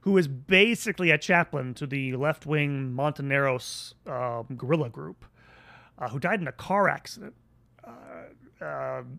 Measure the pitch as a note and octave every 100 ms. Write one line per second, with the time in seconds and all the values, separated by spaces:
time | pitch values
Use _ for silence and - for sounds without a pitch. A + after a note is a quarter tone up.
0 | G3 F#3+ D3 C3 C#3+ F#3+ A3+ A#3 G#3+ F#3
1 | F3 D3+ - F3 E3 C#3+ B2+ A#2 C#3+ C#3
2 | C3 B2+ D3 D3+ D3 D3+ C#3+ C#3 C3 B2
3 | D3 C#3+ C#3 C#3 C#3 B2+ - - - -
4 | G3 B2+ B2 A#2+ A#2+ B2 B2+ D#3+ B2 C3+
5 | - - - _ - - - - - -
6 | B2 C3 F3 G#3+ C#3+ - - G3+ F3 C#3+
7 | - A#3 G#3 - _ _ _ _ - -
8 | - - - A#2 - - D#3 C#3 C3 C3
9 | B2